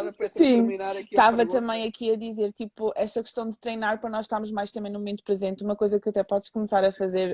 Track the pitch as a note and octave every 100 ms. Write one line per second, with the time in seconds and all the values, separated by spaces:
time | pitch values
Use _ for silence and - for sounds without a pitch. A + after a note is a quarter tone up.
0 | - - A#4 - C#4+ A#3+ A#3 F#3+ F#3+ G3
1 | G3+ - A3 A#3 A#3 B3+ A#3 A3+ A3+ -
2 | A3+ A3 A3+ G#3+ G#3 - G#3+ - A3 -
3 | G#3+ A3+ A3 - A3+ G#3+ A#3 A3+ G#3+ A3
4 | A3+ A3 G#3+ G#3+ G#3+ G#3+ G3+ A3 G3+ G#3
5 | G#3 G#3 - G3 F#3+ F#3+ G3+ G#3 G#3 G#3
6 | G#3+ G#3 F#3+ G3+ - A3 G#3 G3 F#3+ F#3+
7 | F#3+ F#3 F#3